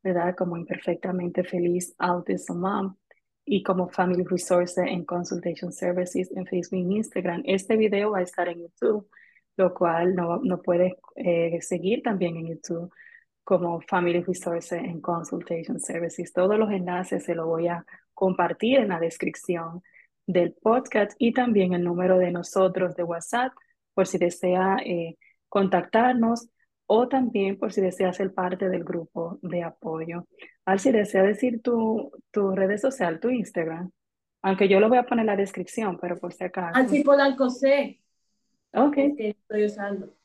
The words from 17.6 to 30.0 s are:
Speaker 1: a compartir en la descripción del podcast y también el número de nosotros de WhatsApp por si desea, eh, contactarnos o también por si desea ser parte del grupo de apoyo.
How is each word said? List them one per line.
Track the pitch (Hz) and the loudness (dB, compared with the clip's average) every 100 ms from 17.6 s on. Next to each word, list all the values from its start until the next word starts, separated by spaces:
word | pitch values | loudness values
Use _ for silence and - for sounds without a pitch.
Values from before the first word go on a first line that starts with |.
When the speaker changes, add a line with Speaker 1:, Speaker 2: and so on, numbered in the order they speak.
| 170 | 0
Speaker 1:
a | 170 - - _ | -4 -10 -20 _
compartir | - 190 185 175 170 220 269 | -2 0 2 0 0 2 4
en | 214 | 2
la | 170 | 0
descripción | 165 - - - - 175 165 175 _ _ _ _ - | -2 -2 -6 -6 -6 -4 -4 -12 _ _ _ _ 0
del | 180 175 | 2 2
podcast | - 220 240 254 220 202 - | 0 2 2 2 0 0 2
y | 233 | 2
también | - 247 208 185 | 4 2 4 4
el | 180 | 2
número | 175 175 180 185 | 0 2 4 4
de | 180 | 4
nosotros | 175 170 190 190 185 180 180 | 0 -2 2 2 2 -2 -2
de | |
WhatsApp | 170 170 - 233 254 - _ _ _ | -4 -6 -4 -2 -4 -6 _ _ _
por | - 185 | -2 0
si | 180 | 2
desea, | 175 175 180 180 190 190 - | 0 0 0 2 2 0 -2
eh, | 175 165 - _ _ _ | -4 -4 -10 _ _ _
contactarnos | 202 190 185 - 220 247 254 226 233 - _ _ _ _ | 0 2 2 2 2 4 4 2 0 -6 _ _ _ _
o | 220 247 | 2 4
también | 269 247 202 196 196 | 2 0 0 0 -2
por | 220 | -2
si | 208 | 0
desea | 190 180 185 | 0 0 -2
ser | 180 190 | 0 -4
parte | 190 180 185 190 | -2 -4 -2 -2
del | 180 175 | -2 -4
grupo | 170 165 - 170 196 | -8 -8 -8 -8 -8
de | 180 175 | -6 -6
apoyo. | 165 - 165 160 | -6 -8 -8 -8